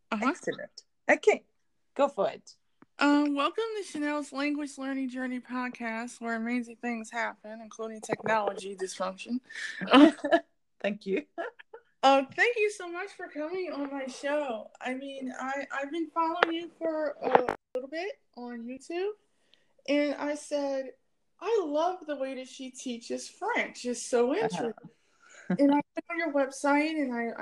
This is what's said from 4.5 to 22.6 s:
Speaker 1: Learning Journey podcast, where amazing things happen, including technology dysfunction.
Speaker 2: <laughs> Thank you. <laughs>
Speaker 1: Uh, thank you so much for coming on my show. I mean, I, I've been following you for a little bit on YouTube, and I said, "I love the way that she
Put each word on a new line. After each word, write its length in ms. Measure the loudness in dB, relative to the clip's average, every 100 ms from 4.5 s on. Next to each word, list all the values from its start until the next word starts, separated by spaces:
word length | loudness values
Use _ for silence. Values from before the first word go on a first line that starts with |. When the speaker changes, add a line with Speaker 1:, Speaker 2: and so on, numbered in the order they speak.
| -2 -6 -6
Speaker 1:
Learning 320 | -6 -4 -4
Journey 300 | -4 -4 -6
podcast, 760 | -6 -6 -6 -6 -6 -6 -6 -8
where 160 | -4 -2
amazing 400 | -2 -2 -4 -6
things 300 | -6 -4 -6
happen, 480 | -4 -4 -4 -12 -14
including 400 | -14 -8 -8 -6
technology 720 | -4 -2 2 2 2 -2 -8 -6
dysfunction. 640 | -6 -4 -4 -4 -4 -6 -6 -10 -8 -6
Speaker 2:
<laughs> 1000 | 6 10 10 10 4 4 2 _ _ _
Thank 240 | -2 -2
you. 200 | -2 -2 -2 -8
<laughs> 60 | -10 -12 -20 -20 _ _
Speaker 1:
Uh, 200 | 6 6 4 2
thank 180 | 2 4
you 140 | 0
so 180 | 0 -8
much 200 | -8 -10 -10
for 100 | -12
coming 420 | -8 -6 -4 -6
on 180 | -6 -6
my 160 | -6 -8
show. 640 | -6 -2 0 0 -4 -8 -10
I 140 | -8
mean, 380 | -6 -8 -8 -8 -6
I, 260 | -4 -4 -4
I've 180 | -6 -4
been 160 | -4 -4
following 380 | 0 0 2 0
you 160 | 0 -6 -6
for 380 | -4 -2 -4 -4
a 80 | -2 -2 -2 -6 _
little 140 | -12 -10
bit 300 | -8 -10 -10 _ -16
on 240 | -12 -12
YouTube, 440 | -12 -14 -8 -6 -6 -8 _ _ _ _ _ _ -2
and 260 | 2 2
I 220 | -2 -4 -6
said, 540 | -4 -2 -2 -2 -6 -12 _ _ _ -10
"I 240 | 0 0 2
love 300 | 2 2 0 -6
the 80 |
way 220 | -4 -4 -6
that 100 | -10
she 240 | -12